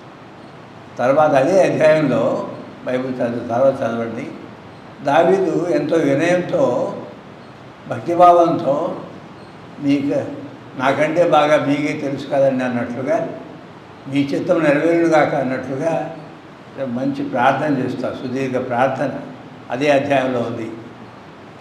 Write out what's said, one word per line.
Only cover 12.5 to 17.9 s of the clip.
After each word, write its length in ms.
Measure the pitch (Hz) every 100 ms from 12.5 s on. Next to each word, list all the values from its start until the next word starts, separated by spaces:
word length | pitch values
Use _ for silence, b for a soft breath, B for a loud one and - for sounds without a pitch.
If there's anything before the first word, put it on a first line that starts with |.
| 127
అన్నట్లుగా, 680 | 127 120 117 - 131 165 - - - - - - - - 135
"మీ 140 | 139
చిత్తం 420 | 139 165 170 165
నెరవేరును 440 | 151 147 160 170 165
గాక" 280 | 156 143 147
అన్నట్లుగా 800 | 127 131 - 135 160 156 156 - - - - - - - 131
మంచి 360 | 120 139 139
ప్రార్థన 540 | 143 127 131 139 151 131
చేస్తా, 380 | 123